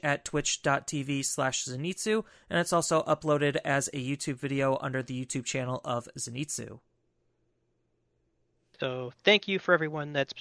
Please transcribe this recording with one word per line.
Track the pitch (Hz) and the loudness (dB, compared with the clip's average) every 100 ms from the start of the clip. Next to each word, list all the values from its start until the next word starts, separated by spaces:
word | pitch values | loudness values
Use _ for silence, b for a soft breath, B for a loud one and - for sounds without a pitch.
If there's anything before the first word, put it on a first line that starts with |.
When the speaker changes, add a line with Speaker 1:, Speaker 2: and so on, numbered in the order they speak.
Speaker 1:
at | 151 143 | 0 -2
twitch | - 147 - - | 0 -2 0 0
dot | 147 139 - | 2 2 0
T | 147 | -4
V | 135 139 | -2 -2
slash | 135 - 131 - - | 0 0 0 0 -4
Zenitsu, | 127 165 185 220 220 b b b | -4 -4 -2 0 0 b b b
and | 170 | 0
it's | 170 | 4
also | 170 - 160 | 2 4 2
uploaded | 160 151 151 147 143 139 | 2 -2 2 4 4 0
as | 151 139 131 | 0 0 0
a | 143 | -4
YouTube | 127 139 - 127 | -4 -4 -4 -4
video | 139 139 135 135 | -2 0 2 0
under | 139 131 | -2 -4
the | 131 127 | -4 -6
YouTube | 127 135 | -4 -4
channel | 127 135 127 131 | -4 -4 -4 -4
of | - 120 - 135 | -2 -4 -4 -10
Zenitsu. | - 123 147 - 107 110 _ _ _ _ _ _ _ _ _ _ _ _ _ _ _ _ _ _ _ - | -8 -6 -6 -6 -8 -14 _ _ _ _ _ _ _ _ _ _ _ _ _ _ _ _ _ _ _ -6
Speaker 2:
So, | 135 127 123 - | -4 -4 -8 0
thank | - 208 - | 4 6 4
you | 190 | -2
for | - | 4
everyone | 175 156 156 147 | 4 4 -4 -2
that's | 143 139 - | 0 -2 -4